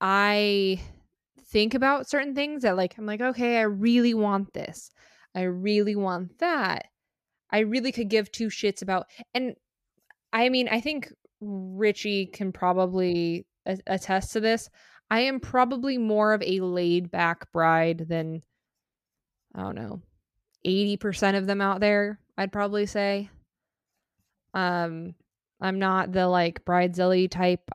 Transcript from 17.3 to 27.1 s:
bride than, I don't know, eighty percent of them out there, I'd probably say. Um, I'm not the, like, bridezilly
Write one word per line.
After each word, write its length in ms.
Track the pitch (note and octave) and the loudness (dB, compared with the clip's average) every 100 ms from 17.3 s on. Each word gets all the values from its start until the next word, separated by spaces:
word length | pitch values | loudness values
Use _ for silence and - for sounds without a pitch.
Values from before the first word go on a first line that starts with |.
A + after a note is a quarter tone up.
| E3+ - | -2 -4
bride 540 | E3+ E3 E3 E3 E3 E3 | 2 4 4 2 0 -4
than, 360 | E3 D#3+ D#3+ - _ _ _ _ _ _ _ _ _ _ - | -4 -4 -8 -14 _ _ _ _ _ _ _ _ _ _ -12
I 80 | |
don't 100 | F#2+ - | -10 -10
know, 280 | G#2+ - - _ _ _ _ _ | -10 -12 -16 _ _ _ _ _
eighty 340 | F#3 F#3+ G3+ G3+ | -2 0 0 -2
percent 380 | G#3+ F3+ G3+ G3 | -4 0 2 2
of 100 | F#3+ | 0
them 140 | G3+ | 0
out 180 | G3 F#3+ | 0 2
there, 400 | G#3 G#3 G#3 G#3 _ - | 2 2 0 -4 _ -6
I'd 140 | G3 | -4
probably 340 | G#3 G3+ G#3 G3+ | -2 -2 0 -2
say. 460 | G#3 G3+ G3+ G3+ - _ _ _ _ _ _ _ _ _ _ _ | 0 0 -2 -6 -14 _ _ _ _ _ _ _ _ _ _ _
Um, 600 | F#3+ F3+ F3 E3+ E3 F3 F3 _ _ _ - | -4 -2 0 -2 -6 -12 -14 _ _ _ -8
I'm 180 | F#3 F#3+ | -4 -2
not 320 | F#3+ F#3 F#3 | 0 0 0
the, 160 | F#3 F3+ | 0 2
like, 360 | F3+ E3+ E3+ | 4 2 -2
bridezilly 640 | - F3+ F3+ F3 F3+ | 0 2 2 2 2